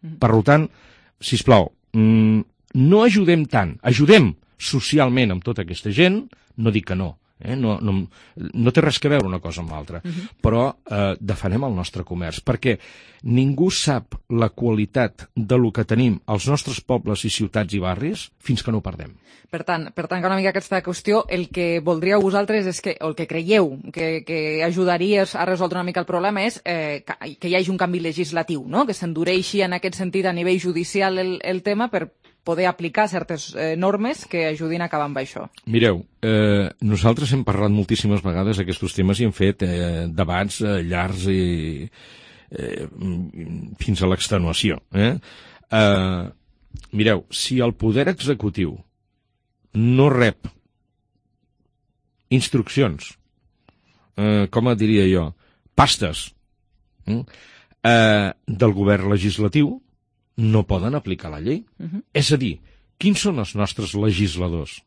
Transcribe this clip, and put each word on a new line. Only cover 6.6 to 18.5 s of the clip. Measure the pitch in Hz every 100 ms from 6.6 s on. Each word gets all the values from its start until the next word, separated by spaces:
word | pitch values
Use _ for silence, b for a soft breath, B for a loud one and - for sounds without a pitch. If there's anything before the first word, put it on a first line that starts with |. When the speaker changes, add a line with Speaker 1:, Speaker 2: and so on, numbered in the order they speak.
| 113
Speaker 2:
dic | 101 -
que | 92
no, | 92 - _ _
eh? | - 131
No, | 120 104
no, | 101 98 90 b b -
no | - - 117
té | 120
res | 156 131
que | 147
veure | 143 98
una | 92
cosa | 85 85
amb | 82
l'altra, | 78 76 82
Speaker 1:
Mhm. | 175 165 190 _
Speaker 2:
però, | 117 113 131 - -
eh, | 101 98 95
defenem | 101 98 98 101
el | 139
nostre | 95 87 -
comerç, | 87 87 85 82
perquè | - 120 131 107 B B B B
ningú | - 123 135 139 180
sap | - - 131 - - -
la | 117 113
qualitat | - 120 110 107 135 117 - -
de | - 104 127
lo | 117
que | 104
tenim | 110 113 127 95 -
als | 107 127
nostres | 143 - 123
pobles | - 127 - 104
i | 113
ciutats | - 104 110 98
i | 101
barris | 90 92 143 208 - _
fins | -